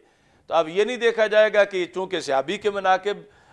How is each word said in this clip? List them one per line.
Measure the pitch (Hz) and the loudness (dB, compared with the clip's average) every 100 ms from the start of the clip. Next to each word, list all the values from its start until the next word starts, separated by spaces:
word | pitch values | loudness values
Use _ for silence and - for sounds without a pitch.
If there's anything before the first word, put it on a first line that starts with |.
| _ _ _ _ _ | _ _ _ _ _
तो | |
अब | 156 160 | -2 0
ये | 180 214 | -2 -2
नहीं | 247 | 0
देखा | 233 226 214 | -2 2 2
जाएगा | 214 214 202 202 | 4 4 4 2
कि | 190 170 | 0 -6
चूँकि | 180 190 175 | -6 -6 -6
सहाबी | 143 135 139 202 | 0 -2 0 -4
के | 208 | -4
मनाकिब, | 196 190 185 202 190 160 _ _ | -2 0 0 0 -8 -12 _ _